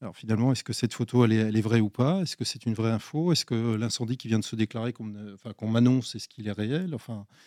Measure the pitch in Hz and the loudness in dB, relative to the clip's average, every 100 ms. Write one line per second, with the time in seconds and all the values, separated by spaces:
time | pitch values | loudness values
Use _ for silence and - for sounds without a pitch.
0 | 107 - 110 110 127 131 - 110 120 - | -14 -10 -2 2 2 0 -2 -4 -4 -2
1 | 117 123 117 110 110 110 107 117 107 - | 0 4 4 4 2 2 2 4 2 2
2 | 131 190 165 - 117 113 120 110 113 110 | 0 0 -2 -6 -8 -6 -4 0 0 -2
3 | - 147 175 156 - 117 117 107 117 - | -4 -4 0 0 0 -2 0 0 -2 -4
4 | 117 127 110 110 - 113 107 113 117 117 | -4 -4 0 0 0 -2 -2 -2 -6 -6
5 | 110 104 104 98 113 - 110 113 123 127 | -10 -10 -14 -14 -16 -6 2 6 6 6
6 | - 110 - - 107 101 107 151 185 139 | 0 -10 -12 -10 -6 -4 -2 -2 -4 -8
7 | - 107 101 _ | -8 -12 -12 _